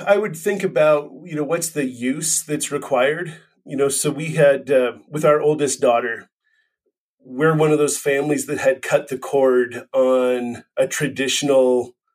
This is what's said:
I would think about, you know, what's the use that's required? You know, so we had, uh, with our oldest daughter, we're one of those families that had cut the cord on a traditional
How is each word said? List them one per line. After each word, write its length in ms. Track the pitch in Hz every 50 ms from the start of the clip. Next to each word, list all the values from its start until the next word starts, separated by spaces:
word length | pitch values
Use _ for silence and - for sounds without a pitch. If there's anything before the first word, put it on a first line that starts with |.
| -
I 100 | 196 202 208
would 180 | 214 202 156
think 260 | - - 202 202 190 190
about, 480 | 160 - 165 151 156 151 147 147 - - - 165
you 100 | 180 156
know, 100 | 151 147
what's 260 | 139 165 175 165 -
the 160 | - 151 135
use 560 | 127 120 117 120 127 139 156 160 - - - -
that's 280 | - 151 139 - -
required? 640 | 143 143 - - 139 123 127 143 156 165 180 160 - - _ _ _ _ _
You 120 | - 143
know, 120 | 135 139 139
so 220 | 135 - - 151
we 240 | 139 139 160 165 156
had, 360 | 160 147 143 139 127 123 123
uh, 220 | 143 131 123 120 113 - - _
with 160 | - 151 160
our 160 | 156 147 151
oldest 400 | 147 151 151 147 147 131 123 -
daughter, 500 | 131 123 117 117 120 117 113 107 - _ _ _ _ _ _ _ _ _ _ _ _ _ _ _ _ _ _ _
we're 360 | _ 127 127 127 151 160 160
one 160 | 151 156 151 151
of 60 | 147
those 180 | 147 139 -
families 500 | - - 147 139 139 143 147 147 131 -
that 120 | - 147 127
had 240 | 135 135 131 131 -
cut 260 | - 156 - - -
the 100 | 131 127
cord 680 | - - - 139 135 131 127 123 123 120 - 120 - - -
on 720 | 135 131 127 131 127 127 123 127 123 120 120 117 107 - _ _
a 100 | - 135
traditional 1120 | 135 - - 151 131 107 113 135 131 - - 147 139 139 135 131 127 127 123 117 120 - _ _ _ _